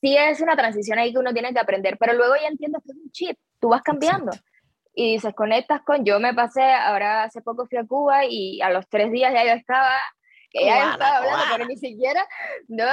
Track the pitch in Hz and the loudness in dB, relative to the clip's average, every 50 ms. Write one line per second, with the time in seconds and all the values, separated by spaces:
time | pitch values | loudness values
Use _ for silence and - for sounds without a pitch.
0 | - 269 277 285 294 302 294 294 320 320 320 285 240 226 208 208 202 220 214 226 | 0 2 4 4 4 4 2 0 0 0 2 2 0 0 -2 -4 -4 -2 -2 0
1 | 233 240 233 262 254 247 233 226 233 254 247 240 214 - 196 196 196 190 185 - | 0 0 0 -2 -2 0 -2 -4 -4 -2 -2 -2 0 0 -2 -2 -2 -4 -2 0
2 | 233 233 240 240 240 247 269 294 302 302 311 269 294 302 302 320 - 269 269 311 | 0 2 4 4 4 4 4 2 0 -2 -6 -6 -6 -6 -8 -8 -10 -16 -20 -20
3 | 330 262 - - 349 349 262 - _ _ _ _ 240 233 233 254 - 302 294 277 | -20 -20 -12 -10 -8 -8 -8 -12 _ _ _ _ 2 2 2 2 2 -2 -2 0
4 | 294 330 381 381 294 202 - - _ _ _ _ _ _ _ _ _ _ _ 196 | 0 0 0 0 -2 -6 -8 -10 _ _ _ _ _ _ _ _ _ _ _ -2
5 | 233 226 220 214 233 214 202 - 214 214 220 175 - - 302 285 - - 285 277 | -2 0 0 -2 -4 -6 -4 -4 -2 0 0 0 0 0 -4 -2 0 0 0 2
6 | 226 208 202 208 233 247 233 240 240 233 - 262 262 269 262 208 - 202 208 196 | 2 2 2 2 2 0 0 0 -2 0 0 2 4 4 4 4 2 0 0 0
7 | 202 208 214 220 220 226 - 233 - 233 233 240 247 - 254 240 233 220 - 285 | 0 0 0 -2 -2 -4 -8 -10 -10 -8 -8 -8 -8 -6 -6 -6 -4 -4 -2 0
8 | 285 285 269 277 277 247 233 220 190 190 190 - - 190 180 185 190 - - 208 | 2 2 4 4 2 0 -2 -4 -6 -6 -4 -2 0 0 0 -2 -2 -2 0 0
9 | 208 226 226 247 254 254 262 233 240 233 226 233 - - 254 262 269 254 262 269 | 0 0 0 0 0 2 2 2 2 2 2 0 0 0 0 2 2 2 0 -2
10 | 269 - - _ _ _ _ - _ _ - - 180 202 226 262 277 - - - | -4 -8 -12 _ _ _ _ -20 _ _ -4 0 2 4 4 4 2 0 0 0
11 | 277 277 285 254 254 - - - 294 302 226 226 240 240 269 - 285 247 214 214 | 0 0 2 0 0 0 -2 -2 -2 -2 -2 -2 -4 -6 -8 -8 -10 -12 -6 -4
12 | 254 262 294 359 392 - - - - - - - - - 226 220 226 254 | -2 -2 0 -2 -4 -4 -8 -12 -12 -12 -12 -14 -14 -10 -6 -2 0 2